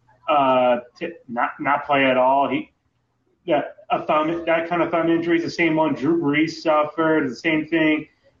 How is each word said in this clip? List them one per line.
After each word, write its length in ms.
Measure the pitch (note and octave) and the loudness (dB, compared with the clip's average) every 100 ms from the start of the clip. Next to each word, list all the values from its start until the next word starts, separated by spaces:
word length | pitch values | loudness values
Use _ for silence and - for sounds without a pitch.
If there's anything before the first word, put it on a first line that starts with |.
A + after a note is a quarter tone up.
| _ _ - | _ _ 0
uh, 520 | D3+ C3+ B2+ B2 A#2+ - _ | 2 4 4 4 2 -2 _
t-, 160 | D#3+ - - | -12 -12 -10
not, 320 | A#2 C3+ - | -4 -4 -4
not 280 | C3+ C#3+ - | -2 -2 0
play 180 | C#3 | 2
at 140 | C3+ B2+ | 2 4
all. 280 | B2+ C#3 C3+ | 4 2 0
He, 240 | C3+ - _ _ _ _ _ _ _ | -2 -6 _ _ _ _ _ _ _
yeah, 180 | F3 D#3+ - - - | -2 -2 -2 -12 -6
a 160 | F3 | -6
thumb, 400 | - D#3 D#3 E3+ | 0 0 0 -4
that 240 | E3 E3 E3 | -2 -2 0
kind 140 | F3 | -2
of 80 | D#3+ | -2
thumb 180 | E3+ E3 | 0 0
injury 300 | E3 E3+ E3 | 0 0 0
is 40 | |
the 80 | D3 | -2
same 240 | - E3 | -2 0
one 200 | D#3 D#3 | 2 0
Drew 260 | B2 C3+ E3+ | 0 0 0
Brees 420 | C#3+ D3 D#3+ D#3+ | 0 0 -2 -2
suffered, 640 | E3 D3+ D3 - D#3+ D#3 C3 | 0 2 0 0 0 2 0
the 40 | |
same 320 | A#2 E3 D#3 - | -4 -2 -2 -2
thing, 400 | E3 D#3 D3+ - _ _ _ | 0 2 0 -4 _ _ _